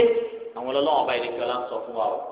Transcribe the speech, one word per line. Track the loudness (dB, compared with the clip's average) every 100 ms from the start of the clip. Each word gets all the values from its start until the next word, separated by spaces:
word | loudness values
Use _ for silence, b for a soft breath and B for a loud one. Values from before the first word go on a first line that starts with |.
| 12 6 0 -6 -12
àwọn | -8 -2
Ọlọ́run | 2 4 4
ọba | 2
ìlẹ̀kẹ̀ | 0 -2 -2
ọlá | -2 -2
ń |
sọ | -4 -6
fún | -6 -2
wa | -2
o. | -2 -6